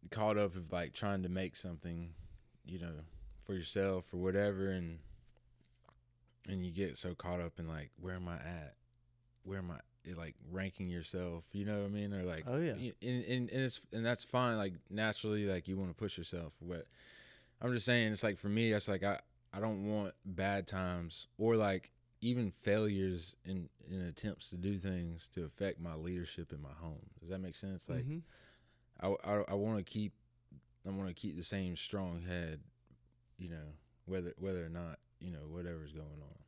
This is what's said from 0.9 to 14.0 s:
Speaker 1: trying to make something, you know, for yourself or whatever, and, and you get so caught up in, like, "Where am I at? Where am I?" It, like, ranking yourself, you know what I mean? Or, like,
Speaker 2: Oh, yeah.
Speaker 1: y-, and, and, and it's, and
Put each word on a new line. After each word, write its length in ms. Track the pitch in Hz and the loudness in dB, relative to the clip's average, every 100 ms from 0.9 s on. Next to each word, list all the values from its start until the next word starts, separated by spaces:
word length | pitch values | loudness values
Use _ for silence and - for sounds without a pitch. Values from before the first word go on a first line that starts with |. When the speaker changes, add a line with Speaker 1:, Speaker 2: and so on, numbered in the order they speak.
Speaker 1:
trying 280 | - 107 98 | 0 2 2
to 40 | 90 | 2
make 280 | 92 92 - | 2 0 -2
something, 580 | 90 82 87 85 85 82 - - - - | -8 -6 -4 -4 -6 -10 -14 -16 -20 -20
you 140 | - 90 | -10 -6
know, 140 | 85 78 82 - - - | -6 -8 -10 -12 -14 -14
for 120 | - | -4
yourself 580 | 98 80 104 98 92 87 | -4 0 2 4 2 0
or 60 | 90 | 0
whatever, 520 | 92 95 104 98 98 | 4 6 4 4 2
and, 280 | 92 85 82 - - - - _ _ - _ - - _ _ _ _ - | 2 -2 -6 -12 -18 -20 -20 _ _ -20 _ -20 -20 _ _ _ _ -4
and 160 | 95 | -2
you 80 | 90 | -2
get 240 | 82 95 - | 0 -2 -2
so 180 | 90 | -4
caught 260 | 87 90 90 | -4 -2 -2
up 180 | 85 - | -2 -4
in, 100 | 82 | -6
like, 220 | 80 71 - | -6 -8 -10
"Where 140 | 90 | -6
am 140 | 92 90 | -4 -4
I 80 | 85 | -6
at? 380 | 82 85 73 - _ _ _ _ _ _ | -6 -8 -8 -14 _ _ _ _ _ _
Where 140 | - 98 | -6 -4
am 120 | 90 | -4
I?" 100 | 82 - _ | -6 -12 _
It, 120 | - 85 | -10 -8
like, 200 | 82 - 67 | -8 -10 -6
ranking 380 | 90 95 - 92 | -2 -2 -2 -2
yourself, 560 | 87 82 92 87 85 82 | -2 -2 -2 -2 -4 -6
you 120 | 101 101 | -2 0
know 140 | 104 | 0
what 60 | 101 | 0
I 20 | |
mean? 260 | 104 104 | 0 0
Or, 80 | 101 | 0
like, 220 | 90 80 123 | 0 -2 0
Speaker 2:
Oh, 100 | 131 | 0
yeah. 160 | 165 | 0
Speaker 1:
y-, 180 | 104 120 - | 0 -4 -4
and, 220 | 110 127 | -2 0
and, 260 | 113 127 120 | 2 0 2
and 120 | 127 | 2
it's, 200 | 131 - - | 0 -2 -6
and 140 | 110 | 0